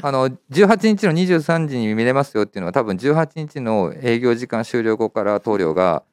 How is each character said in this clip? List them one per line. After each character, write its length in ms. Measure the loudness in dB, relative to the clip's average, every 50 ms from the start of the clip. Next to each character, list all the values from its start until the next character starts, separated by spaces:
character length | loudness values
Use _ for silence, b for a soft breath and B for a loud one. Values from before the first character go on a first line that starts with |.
あ 100 | -6 -2
の、 180 | 0 0 0 -2 -4 -8 _ -2
十 160 | 2 4 6
八 220 | 6 4 4 4 0
日 160 | 2 2 0
の 80 | 0
二 140 | 0 0 0
十 160 | 2 0 0
三 260 | 0 0 -2 -2 -2 -2
時 100 | -2 -2
に 160 | -2 -2 0
見 100 | 0 2
れ 80 | 2
ま 120 | 2 0 0
す 120 | 0 0
よ 80 | -2 -2
っ 20 |
て 120 | -2 -4 -8
い 20 |
う 20 |
の 40 | -6
は、 60 | -2
多 100 | -2 -2
分 140 | -2 -2 -4
十 180 | -2 0 0 2
八 220 | 0 0 -2 -6
日 240 | -12 -12 -12 -10 -8
の 340 | -4 -2 0 0 0 -2 -4
営 240 | -4 -2 0 0 2
業 140 | 2 2 0
時 140 | 0 -2 -6
間 160 | -6 -6 -6
終 180 | -4 -4 -2
了 140 | 0 0 0
後 140 | 0 -2 -2
か 140 | -2 -2 -2
ら 140 | 0 0 -2
棟 180 | 0 -2 0 0
梁 160 | 0 0 2
が 280 | 2 2 2 2 -2 -4 _